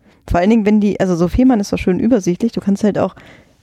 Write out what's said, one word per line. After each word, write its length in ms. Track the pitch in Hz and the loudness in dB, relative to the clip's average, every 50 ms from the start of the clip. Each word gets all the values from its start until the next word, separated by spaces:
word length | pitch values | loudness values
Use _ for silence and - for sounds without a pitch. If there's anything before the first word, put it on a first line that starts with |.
| _ _ _ _ _ - | _ _ _ _ _ -4
Vor 100 | - 170 | -2 0
allen 80 | 180 208 | 2 2
Dingen, 160 | 240 226 196 | 2 2 2
wenn 160 | 208 214 214 | 2 2 2
die, 180 | 202 208 - - | 2 0 0 -2
also 160 | 196 185 175 | -2 -2 0
so 120 | 160 175 170 | 0 0 0
Fehmarn 300 | - - 254 262 254 208 | 0 2 2 2 2 2
ist 80 | 202 - | 0 -4
so 80 | 185 180 | -6 -4
schön 220 | - 190 180 - | -2 -2 -2 0
übersichtlich, 520 | - 233 262 208 185 175 175 - - 233 | 0 0 0 0 0 -2 -4 -2 -4 -6
du 80 | - - | -6 -4
kannst 240 | - 202 196 - - | -4 -2 -2 0 0
halt 160 | 208 180 - | -2 0 -2
auch 160 | - 185 - - - - - - _ _ _ _ | -2 -4 -6 -10 -20 -20 -20 -20 _ _ _ _